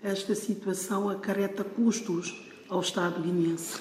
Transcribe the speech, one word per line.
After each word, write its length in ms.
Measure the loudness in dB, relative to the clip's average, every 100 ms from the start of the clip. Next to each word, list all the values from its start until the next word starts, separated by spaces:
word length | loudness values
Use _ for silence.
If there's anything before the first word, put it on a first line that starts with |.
esta 280 | -2 -2 0
situação 720 | 0 0 -2 -2 -2 -2 0 0
acarreta 560 | 0 0 0 0 -2
custos 800 | -4 4 4 4 0 -2 -2 -8 -14 -18 -4
ao 120 | -2
Estado 400 | 0 0 0 0
guineense? 600 | 2 4 4 2 -4 -8